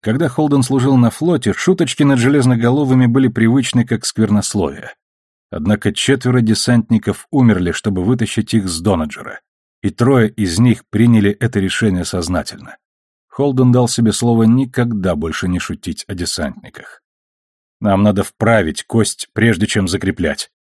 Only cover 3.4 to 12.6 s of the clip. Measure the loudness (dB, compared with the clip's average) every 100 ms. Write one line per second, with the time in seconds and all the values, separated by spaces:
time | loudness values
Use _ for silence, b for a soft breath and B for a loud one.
3.4 | 0 2 0 -2 0 -4 -4 -2 0 0
4.4 | 0 -4 -4 -6 -18 -20 _ _ _ _
5.4 | _ -6 -2 0 -2 -2 0 0 2 0
6.4 | 2 0 2 0 2 0 0 -6 -4 2
7.4 | 4 4 0 -2 -4 -2 0 0 -2 -4
8.4 | -2 -2 -2 -4 0 0 -2 -8 -16 -18
9.4 | _ _ _ _ -6 0 2 4 2 0
10.4 | -4 2 2 2 _ 2 4 4 2 0
11.4 | -2 -2 -2 -2 -2 -2 -4 -6 -4 -4
12.4 | -6 -14